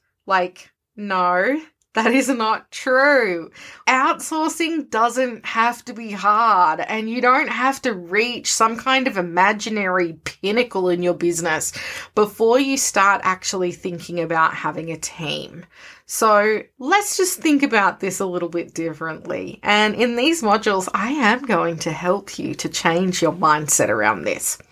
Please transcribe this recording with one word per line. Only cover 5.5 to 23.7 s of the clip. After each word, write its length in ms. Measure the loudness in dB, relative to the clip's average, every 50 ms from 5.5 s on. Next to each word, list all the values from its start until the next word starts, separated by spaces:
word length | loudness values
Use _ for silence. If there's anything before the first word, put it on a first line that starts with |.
| -2 0 0 0 0 -4 -10
to 80 | -14 -14
be 180 | -12 -10 -10
hard, 680 | -8 -2 2 2 2 4 4 4 4 4 4 4 2 0
and 280 | -2 -4 -4 -4 -4 -4
you 100 | -2 2
don't 300 | 4 4 4 4 2 -2
have 320 | -2 -2 0 0 0 0
to 120 | -2 -4 -4
reach 600 | -4 -6 -4 0 0 0 0 -2 -6 -4 -2 0
some 240 | 2 2 2 2 0
kind 300 | -2 0 2 2 2 0
of 100 | -2 -2
imaginary 960 | -4 -2 2 2 4 4 2 0 -4 -6 -4 -2 -2 0 2 0 0 0 -4 -8 -12
pinnacle 680 | -14 -12 _ -4 -2 0 0 0 0 -2 -2 0 2
in 120 | 2 2
your 140 | 0 0 -2
business 580 | 0 0 -2 -2 0 -2 -2 -2 -2 -2 -4 -8 -8 -12 -10 -12 -12 -12 -6 0
before 460 | 0 0 0 0 0 2 4 4 4
you 180 | 4 2 0 0
start 440 | -2 0 2 2 4 4 4 2 2
actually 480 | -2 -4 -4 -4 -6 -4 -2 -2 -4
thinking 480 | -4 -6 -8 -8 -8 -8 -10 -8 -6 -6
about 340 | -4 -2 0 2 2 2 0
having 380 | -2 -6 -6 -6 -6 -8 -8
a 60 | -8 -8
team. 680 | -10 -12 -10 -8 -8 -6 -6 -6 -8 -12 -16 -20 -20 -20 _ -20 -20 -20 -20 -20 _
So 560 | -10 -4 0 4 4 6 6 4 4 0 -2 -4 -8 _ -10
let's 400 | -2 0 0 2 2 0 0 0
just 220 | 0 0 0 0
think 240 | 2 2 4 4 4
about 360 | 2 2 2 2 2 0 0
this 200 | -4 -6 -4 -2
a 60 | -4
little 240 | -2 -2 -4 -4 -4
bit 240 | -4 -6 -6 -6 -6
differently. 880 | -6 -6 -6 -6 -8 -8 -10 -10 -10 -8 -8 -8 -8 -8 -10 -12 -8 -2
And 320 | 0 2 4 4 2 2
in 200 | 2 0 0 0
these 280 | 0 2 0 0 0 2
modules, 440 | 2 2 2 2 2 0 0 -2 -2 -2
I 160 | -2 -2 -2
am 300 | -2 2 2 2 2 2
going 380 | 0 0 0 0 0 0 -2 -4
to 120 | -6 -6
help 460 | -6 -4 -2 -2 -2 -2 -2 -10 -12 -10
you 160 | -8 -8 -6
to 140 | -6 -6 -6
change 520 | -6 -2 0 0 2 2 0 0 0 0
your 120 | 0 0 0
mindset 560 | 2 2 2 2 2 2 0